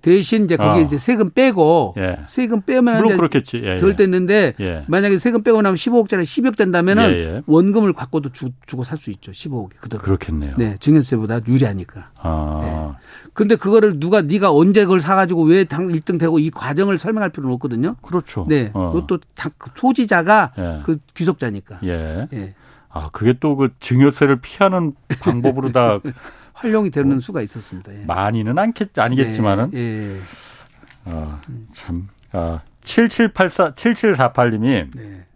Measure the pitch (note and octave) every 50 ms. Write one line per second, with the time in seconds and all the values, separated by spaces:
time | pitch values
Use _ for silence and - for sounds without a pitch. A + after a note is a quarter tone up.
0 | - E3 F3+ G3+ F3+ - - A3 G#3+ E3+ E3+ D3+ G#2 G#2 - F3+ D#3+ C#3+ D3 C#3
1 | - - - - D#4+ - - - C4 C4 A3 F#3 D#3+ D3+ E3 E3+ B2+ G2 F2 G2+
2 | F#2+ F#2 F2+ D2+ D2 - - - B3+ A3 A#3 G#3+ F#3+ - C4 B3+ B3 A#3+ A3+ A3
3 | G#3+ A3 G3 F3+ E3+ D#3+ - C#3 - - - A#2 A#2 G2+ F#2 F#2 F3 G3 F3 F3+
4 | G3+ F#3+ F3+ F#3 F3+ F3 G3+ G#3+ F#3+ C#3 G#2 - G2+ F#2 E2+ D#2+ C#2+ - D#3 F#3
5 | G3 G3+ G3 F#3 - A#3+ A#3 A#3 G#3+ B3 A3+ A3 G#3 G3 F#3 E3 - B3 A#3+ A#3+
6 | A3 F#3+ A3 F#3+ E3+ D3+ - - A#3+ C4 G#3+ - G#3+ F#3 F3+ F3 E3+ F#3 G3 G#3+
7 | - F#3+ - F2 E2 D#2+ E2+ A#2 - - D3+ E3 F3+ G3 G3 A3+ G#3+ G3 E3+ -
8 | C3+ - - D#3+ C#3+ C#3 B2+ - C3 B2+ B2 _ _ - - B2+ B2 - D#3+ D3+
9 | - - G2 F#2 - - F#2+ - - D#3+ C#3 A#2+ G2+ F#2 - _ - C3+ A#2 G#2+
10 | - G2 F#2+ F2+ - - D#2+ D#2 D2 C#2+ C#2 - A#2 G#2+ G2+ G2 - C#3+ D3+ D#3
11 | C3 B2+ C3+ A2+ G#2+ G#2 A2+ A#2+ A2 A#2 B2 C3+ C3+ A2 G2+ F#2+ F2+ - _ -
12 | E2+ - _ - - E2 D#2+ D#2 D2+ D2+ D2+ D2+ D2+ D2+ D#2 D#2 D#2 D2+ C#2+ -
13 | _ - - - - - _ - G#3+ G#3 A3+ - - F#3+ G#3 A3+ G#3+ G#3+ F3+ C#3+
14 | D3 F3 G3+ G#3 F3 C#3+ E3+ G#3 G3 F#3+ D3+ D3 E3 F#3+ G3 G#3+ G#3 F3+ F#3+ F#3
15 | D3+ D#3+ G3 F#3+ F#3+ E3+ F#3 E3+ D#3+ D#3 E3+ F#3+ F#3+ D#3+ C#3+ D#3+ F#3 F#3 E3+ D#3+
16 | D#3 - F#3 E3 E3 E3 D#3+ D#3+ D3+ D#3+ D#3 - - B2+ C#3+ D#3 G3 G3+ G3 D#3+
17 | - F#3+ A3+ A3 G#3 F3+ - - C#3 C3 B2+ B2 - C3+ A#2+ A2+ C3 F3+ A#3+ -
18 | - - E3 F3+ - - - G#2+ F2 - D3+ C#3+ B2 G#2 G#2 G2+ F2+ F2 E2 F3
19 | - - F#3 D#3+ _ _ _ - - E3 - _ - C3 - - - B3+ C4 C4+
20 | B3 G#3 G#3 F3 E3 F3+ G#3+ G#3+ F#3 B2 - - F2+ F2 D#2+ D#2 C#2+ - D#3+ D3+
21 | _ _ _ - E3 E3+ F#3 - C#3+ A#2 G2+ G2+ - _ G2+ F#2 - F2+ F2 E2
22 | D#2+ D#2+ D#2+ F2+ B2+ - C#3 A2+ G2 F#2 F#2+ _ _ _ - _ _ _ - D2+
23 | D2+ D2+ - - G#2+ A#2 C3 B2+ - D3+ C#3+ C3+ C#3 B2+ - _ - - B2 B2+
24 | C3+ C#3+ C#3 - D3 C#3 C#3 C3+ - - - - G3 F#3+ F#3 F3+ E3+ D3+ C#3 _
25 | _ _ - - - F3+ - A#2+ A#2+ C3+ C3 C3+ C3 C3 A#2+ B2+ A#2+ A#2 G#2 G2+
26 | - C#3+ B2 - - - - - - _ _ - - A#3 G#3+ A3 G#3+ F#3 C3+ D3
27 | C#3 C#3 C#3 C3 B2 - G3 D#3 A2 G2+ - A#2 G#2+ - - F2+ F#2 - G2 G#2
28 | G2+ - E2+ F2 G2 G#2 A2+ A2+ G#2+ A2 B2 E3 G3+ A3+ A#3 - G#3 F#3+ _ -
29 | A2 A#2+ B2+ C3 C3+ A2 A2 A2 A2+ G#2 G2 G2+ A#2 - C3 B2+ A#2+ A#2 A2 A2
30 | G#2+ G2+ G2 F#2+ F#2 - - - - - - - - _ _ _ - _ - _
31 | _ F#2+ E2+ D#2+ D#2 D2+ D2+ C#2+ - - - - A2 - - - - - E2+ F2
32 | F#2+ G2 _ _ _ _ - F#2 E2+ E2 E2 D#2+ - - _ _ _ - - -
33 | A#3 A#3 - - A#3 G#3+ - - F#3+ F3+ - - F#3+ D#3 C3+ - - A#3 A#3 -
34 | - A3 F#3 B2+ C3 A#2+ - - B2 A#2+ A2 G#2+ A2 C3 C3+ G#2 D#2 C2+ - B2
35 | A2 G#2 G2 F#2 F2+ _ _